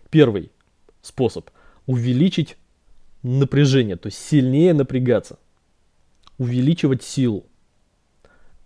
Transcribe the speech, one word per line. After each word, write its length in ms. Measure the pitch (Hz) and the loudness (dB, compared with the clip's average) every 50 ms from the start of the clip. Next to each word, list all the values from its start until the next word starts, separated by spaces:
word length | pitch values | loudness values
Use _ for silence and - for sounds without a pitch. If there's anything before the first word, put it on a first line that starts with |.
| - - | -12 0
Первый 400 | - 160 143 120 101 95 - - _ _ _ _ _ _ _ _ _ _ | 4 4 4 4 4 -4 -6 -10 _ _ _ _ _ _ _ _ _ _
способ. 480 | - - - - 127 110 - - - - _ _ _ - _ _ - | -20 -16 -6 -4 -4 -4 -4 -6 -16 -18 _ _ _ -20 _ _ -8
Увеличить 680 | - 127 120 117 127 123 127 170 196 - - 151 - - _ _ _ _ _ _ _ - - - - - - - | -6 -4 -4 -2 -2 0 2 0 0 0 -2 -6 -6 -8 _ _ _ _ _ _ _ -20 -20 -20 -20 -20 -12 -8
напряжение, 760 | 123 127 135 139 127 - 139 147 135 131 131 117 104 90 | -4 0 0 0 0 2 2 2 4 4 2 0 0 -4
то 120 | 85 - 104 | -8 -10 -12
есть 100 | - - | -14 -12
сильнее 560 | - - 156 147 127 127 131 147 170 185 165 | -6 0 0 2 2 2 2 2 4 4 2
напрягаться. 640 | 147 135 - 131 127 127 123 117 98 - - - - _ _ _ _ _ _ _ _ _ _ _ _ _ _ _ _ _ - _ | 2 0 -2 -2 -2 0 0 0 0 -2 -6 -20 -20 _ _ _ _ _ _ _ _ _ _ _ _ _ _ _ _ _ -20 _
Увеличивать 680 | - 127 120 123 127 127 147 170 - - 143 127 120 - | -6 -6 -4 -2 0 0 0 0 0 0 -2 -2 -2 -4
силу. 420 | - - 139 131 120 104 90 - _ _ _ _ _ _ _ _ _ _ _ _ _ _ _ _ _ _ _ - - - - - | -8 -4 -2 -2 -2 -2 -4 -10 _ _ _ _ _ _ _ _ _ _ _ _ _ _ _ _ _ _ _ -20 -20 -20 -16 -4